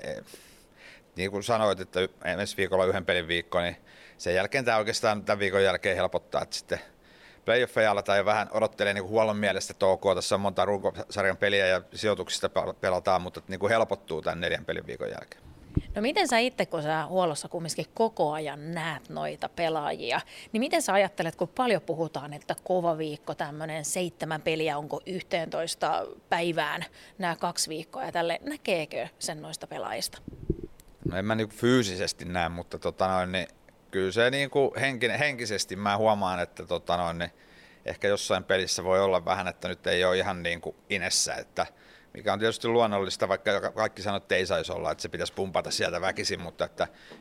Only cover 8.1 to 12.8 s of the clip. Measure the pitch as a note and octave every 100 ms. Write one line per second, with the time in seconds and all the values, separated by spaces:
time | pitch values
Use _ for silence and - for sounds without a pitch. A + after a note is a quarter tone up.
8.1 | G2+ G2 G#2+ G2+ G#2+ G#2+ - G2+ G2+ F#2+
9.1 | A2 A2 G#2 G2+ F#2 - - F#2+ F#2 G2
10.1 | F2+ - G2 G2+ F#2 F#2 G2 F#2+ F#2+ -
11.1 | G#2 G2 F2 G#2 G2+ F#2 F#2 F2+ A2 G#2+
12.1 | F#2 F2+ - F#2+ F#2 E2 -